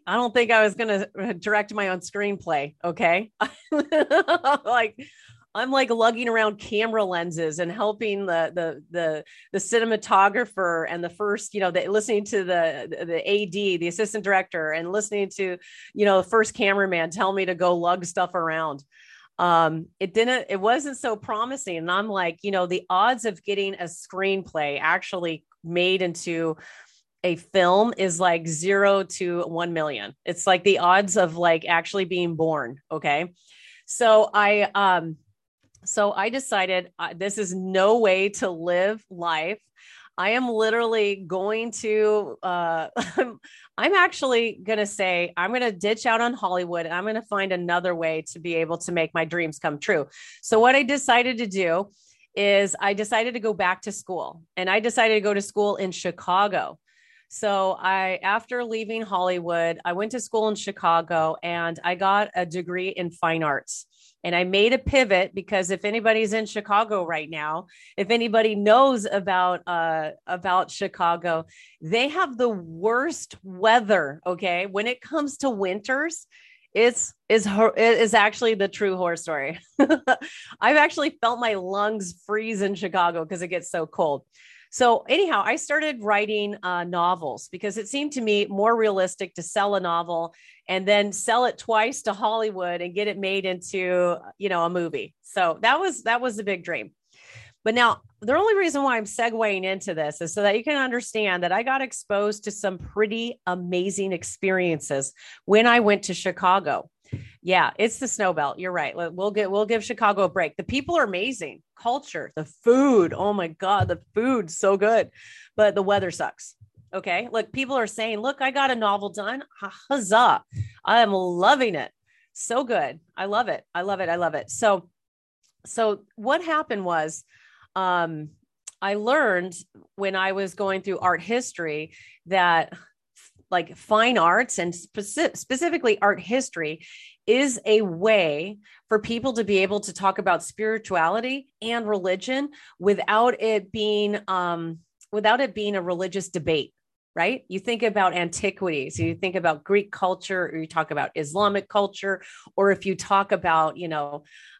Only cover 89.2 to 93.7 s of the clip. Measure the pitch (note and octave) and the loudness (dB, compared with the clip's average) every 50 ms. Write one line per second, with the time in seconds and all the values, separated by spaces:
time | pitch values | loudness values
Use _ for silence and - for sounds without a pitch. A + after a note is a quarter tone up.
89.2 | G3 F3+ - - D#3+ - - G#3 G3 G3+ G3+ G3 F#3 F3 E3+ E3+ E3+ E3+ F3 E3 | -10 -10 -10 -12 -12 -6 -2 0 0 0 0 0 0 0 -2 -2 -2 -2 -4 -4
90.2 | E3 E3 _ _ _ - - _ _ - F#3 F#3+ F#3+ F#3+ G#3 G3+ G3+ G3+ F#3+ - | -4 -6 _ _ _ -20 -20 _ _ -4 -4 -2 2 2 2 2 2 0 -4 -8
91.2 | - - A3+ A#3+ B3+ A#3 - - - - A3 G#3+ A3 A#3+ C4+ - - A3 G3 G3 | -4 0 0 2 2 0 -2 -4 -6 -2 0 2 2 0 -2 -6 -6 -6 -6 -2
92.2 | A#3 G#3+ A3 A3+ A3 G#3+ G3 F#3 F3+ F3 F3 F3 F3 F3+ F3 G3 G#3 G#3 G3 G3 | -2 -2 -2 -2 -4 -4 -4 -6 -6 -6 -6 -6 -8 -6 -4 -4 -4 -4 -4 -4
93.2 | G3 F#3+ G3 G3 F#3 F#3+ F#3 F3+ F3+ - | -4 -4 -4 -2 -2 -4 -6 -6 -8 -8